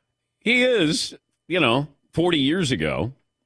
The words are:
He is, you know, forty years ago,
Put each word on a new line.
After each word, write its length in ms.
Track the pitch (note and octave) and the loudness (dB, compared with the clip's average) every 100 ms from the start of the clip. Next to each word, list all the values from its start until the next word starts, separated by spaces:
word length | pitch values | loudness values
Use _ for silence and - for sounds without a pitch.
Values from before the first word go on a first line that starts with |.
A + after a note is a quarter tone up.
| _ _ _ _ | _ _ _ _
He 220 | G#3 B3 | -2 2
is, 500 | B3+ A#3 D#3 F3 - - _ _ - | 2 2 0 -2 -6 -12 _ _ -6
you 140 | F3 | 0
know, 280 | C3 B2 D3 _ _ | 2 0 -2 _ _
forty 240 | - F3+ E3 | -2 2 2
years 340 | C3+ F3+ D3 | 2 0 0
ago, 400 | A2+ D2+ C2 G#2+ - _ _ | -2 -2 -2 -6 -8 _ _